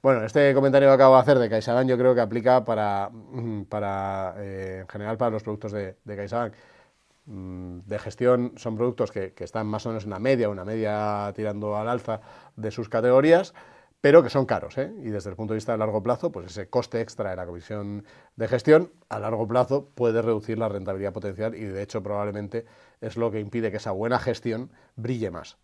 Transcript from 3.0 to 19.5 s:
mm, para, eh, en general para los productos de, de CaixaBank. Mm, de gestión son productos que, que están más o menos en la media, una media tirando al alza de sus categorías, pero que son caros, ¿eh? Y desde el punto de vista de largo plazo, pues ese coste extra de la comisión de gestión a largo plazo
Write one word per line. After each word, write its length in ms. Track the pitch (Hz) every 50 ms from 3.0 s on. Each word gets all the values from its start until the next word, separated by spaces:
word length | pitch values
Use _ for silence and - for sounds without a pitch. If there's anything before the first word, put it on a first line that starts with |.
| 98 98
mm, 540 | 113 113 104 - - 131 117 117 107 104 98
para, 680 | - - 104 104 101 98 98 98 98 98 98 95 92 87 101
eh, 420 | 101 98 95 95 95 95 92 95
en 60 | 95 -
general 300 | - 104 104 107 113 107
para 120 | 123 120
los 140 | 110 107 107
productos 280 | 113 107 104 - 107
de, 260 | 101 104 98 92 95 _ _
de 120 | 104 104
CaixaBank. 380 | 98 101 98 117 117 120 107 - _ _ _ _ _ _ _ _ _ _ _ _ _ _ 151
Mm, 540 | 107 98 92 92 92 90 90 90 87 90 90
de 140 | 101 104 104
gestión 540 | - 107 - - 123 123 127 123 120 123 -
son 200 | - - 120 113
productos 360 | 107 120 123 117 - 120 101
que, 220 | - 104 95 92 _
que 100 | - 90
están 240 | 87 - 113 110 107
más 180 | 107 107 -
o 40 | 120
menos 160 | 113 110 98
en 40 | 107
la 80 | 98 92
media, 320 | 107 131 135 123 117 104
una 160 | 104 95 90
media 680 | 101 110 113 110 104 107 104 107 104 104 104 101 104 -
tirando 420 | - 107 107 104 104 107 104 104 107
al 100 | 110 113
alza 340 | 123 120 117 - 113 107 - - - - - - _
de 160 | - 110 110
sus 180 | 104 - 113 107
categorías, 640 | - 113 113 123 123 135 139 156 165 175 190 - _ - - - - - _ _ _ _
pero 220 | - 143 143 170 143
que 60 | 120
son 160 | - 139 131
caros, 320 | 123 117 90 - 107 - -
¿eh? 140 | 135 170 220 214 139
Y 60 | 117
desde 200 | 104 101 87 101
el 60 | 92
punto 180 | 87 110 104 110
de 40 | 110
vista 160 | 107 120 117
de 40 | 107
largo 240 | 107 107 104 107
plazo, 300 | 92 113 123 120 - 131
pues 160 | 104 98 87 90
ese 220 | 87 107 95 -
coste 320 | - - - - - 113
extra 300 | 117 - - - 110 98
de 40 | 92
la 100 | 90 90
comisión 600 | 87 85 87 85 - 110 104 101 101 104 104 - _ - - _ _ _ -
de 100 | 110 107
gestión 440 | 127 120 - 151 151 156 180 - _ _ _ _
a 100 | - 107
largo 260 | 104 110 113 107 117
plazo 440 | 101